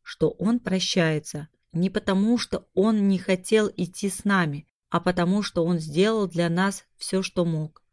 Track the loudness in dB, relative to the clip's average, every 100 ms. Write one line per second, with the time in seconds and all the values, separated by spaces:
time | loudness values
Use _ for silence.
0 | -18 -2 -2 0 0 0 0 -2 0 0
1 | 0 0 -4 -10 -12 _ _ -2 -2 -2
2 | 0 2 2 0 -2 -8 -4 0 2 4
3 | 2 2 0 -2 2 2 2 -2 -8 -4
4 | -6 -2 0 2 0 -4 -12 _ _ -2
5 | 0 0 0 0 0 0 0 0 -2 2
6 | 2 2 -2 -2 0 0 0 -2 -14 _
7 | -4 -4 -2 -2 -2 -2 -6 -12 _